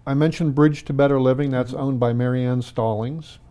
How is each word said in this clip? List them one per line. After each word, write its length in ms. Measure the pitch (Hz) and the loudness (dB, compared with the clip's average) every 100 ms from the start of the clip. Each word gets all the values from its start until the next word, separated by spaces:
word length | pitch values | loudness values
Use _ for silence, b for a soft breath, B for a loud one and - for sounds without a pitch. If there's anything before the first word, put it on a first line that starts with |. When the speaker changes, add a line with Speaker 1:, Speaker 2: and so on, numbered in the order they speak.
| - | -4
Speaker 1:
I 60 | |
mentioned 400 | 139 160 156 160 | 0 0 0 0
Bridge 300 | 135 151 147 | 4 4 2
to 80 | - | -4
Better 260 | 139 143 139 | 2 2 4
Living. 300 | 127 131 143 | 2 2 0
That's 220 | 127 120 | -2 -4
Speaker 2:
Mm-hmm. 100 | 143 | -4
Speaker 1:
owned 180 | 139 127 | -4 0
by 120 | 120 | 0
Marianne 500 | 120 123 127 123 127 | 0 0 0 0 -2
Stallings, 760 | 117 - 113 107 120 160 156 - - | -4 -4 -2 -2 -6 -8 -14 -20 -18